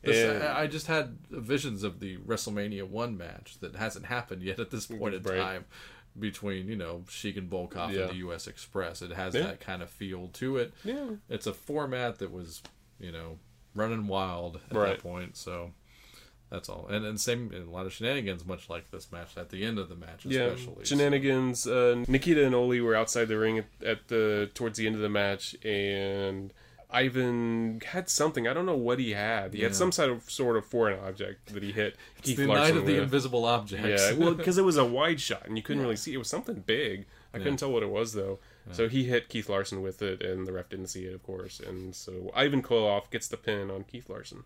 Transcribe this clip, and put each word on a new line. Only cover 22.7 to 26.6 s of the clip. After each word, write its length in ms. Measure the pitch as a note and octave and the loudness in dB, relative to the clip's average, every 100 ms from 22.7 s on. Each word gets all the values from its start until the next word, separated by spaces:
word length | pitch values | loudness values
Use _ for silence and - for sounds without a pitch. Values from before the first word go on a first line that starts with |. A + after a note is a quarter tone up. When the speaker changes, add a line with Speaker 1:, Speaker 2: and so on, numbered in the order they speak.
| B2 | 4
Speaker 2:
were 120 | A#2 A2 | 4 4
outside 300 | A2+ A#2+ A2+ | 4 2 2
the 120 | G#2+ | 4
ring 220 | A2 A2 | 4 2
at, 60 | G#2+ - | -2 -6
at 240 | - A2 - | -2 -2 0
the, 400 | A#2 G#2+ G#2 G2+ | 2 4 4 0
towards 240 | - A#2 G#2+ | -2 -4 0
the 80 | A2 | 0
end 80 | A2 | 0
of 60 | |
the 80 | G#2+ | 2
match, 460 | G#2 G2+ G2+ - - | 4 2 0 -6 -6
and 880 | A2 G2+ G2+ G2 G2 G2 G2 G2 G2 - | 0 2 2 0 0 0 -2 -2 -8 -14